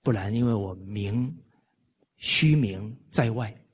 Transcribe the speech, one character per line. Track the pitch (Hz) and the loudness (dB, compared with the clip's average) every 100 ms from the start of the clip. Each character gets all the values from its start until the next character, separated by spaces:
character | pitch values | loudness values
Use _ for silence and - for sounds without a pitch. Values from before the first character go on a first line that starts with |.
不 | - | 0
然 | 110 101 | 0 0
因 | 113 120 | 0 2
为 | |
我 | 113 98 92 | 0 -2 -8
名， | 95 104 101 113 127 165 - _ _ _ _ _ _ _ | -10 -6 -2 -2 -2 -6 -18 _ _ _ _ _ _ _
虚 | - - 156 151 | -2 2 4 4
名 | 117 95 107 123 - | 2 -2 -10 -14 -4
在 | - 117 | 2 2
外 | 113 110 - _ | 0 -6 -8 _